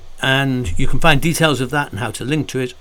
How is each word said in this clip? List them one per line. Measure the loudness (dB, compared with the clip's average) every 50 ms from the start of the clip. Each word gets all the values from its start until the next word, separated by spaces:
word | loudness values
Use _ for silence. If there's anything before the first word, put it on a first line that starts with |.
| -14 -16 -12 -6 -2
and | 0 0 2 0 0 -2 -2 -2 -2 0 2
you | 4
can | 4 4 6
find | 6 6 4 4
details | 2 0 0 2 0 0 0 0
of | -4 -4
that | -2 -4 -4 -4
and | -6 -8
how | -6 -6 -6
to | -6 -6
link | -4 -2 -2 -4 -4
to | -6 -6
it | -6 -6 -8 -8